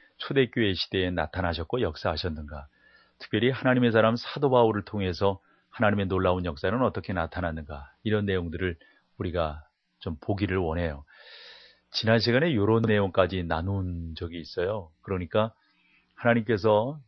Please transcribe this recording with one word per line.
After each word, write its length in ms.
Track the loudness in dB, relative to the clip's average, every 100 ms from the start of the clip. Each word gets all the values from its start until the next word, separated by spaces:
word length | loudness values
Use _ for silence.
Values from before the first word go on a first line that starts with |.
| _ -12
초대교회 560 | -4 0 0 2 0
시대에 380 | 0 -2 -2 0
나타나셨고 720 | -2 -4 -2 -2 -4 -4 -2
역사하셨는가, 840 | -2 -2 -4 -2 -4 -6 -10 -12 -16 _ _ _ _ -20
특별히 320 | -4 0 0
하나님의 400 | 2 2 4 4
사람 240 | 6 4 2
사도 340 | -4 -2 2
바울을 360 | 6 4 2 -4
통해서 540 | -4 -2 0 0 -2 _ _ _
하나님의 380 | 0 2 2 0
놀라운 380 | 2 2 0 -2
역사는 360 | -4 -2 0
어떻게 320 | 0 -2 -6
나타났는가, 760 | -4 -4 -4 -6 -6 -10 -12 -14 _
이런 220 | -2 0 0
내용들을 500 | -2 -2 -4 -4 -6 _ _ _ -8
우리가 440 | -6 -2 -4 -4 -14 _ _ _
좀 180 | -10 -8
보기를 380 | -4 -2 0 0
원해요. 480 | -2 -2 -4 -6 -14 -20 -20 -20 -20 -20 -20 _ _
지난 260 | -4 2 4
시간에 380 | 4 2 2 2
요런 260 | 4 4 4
내용까지 560 | 2 2 2 2 2
나눈 720 | -2 -2 -2 -2 -4 -6 -8 -10
적이 240 | -10 -10
있어요. 500 | -10 -4 -2 -4 -8 _
그러니까 500 | -6 -4 0 0 0 -2 _ _ _ _ _ -2
하나님께서 840 | 2 2 2 2 4 4 2 -4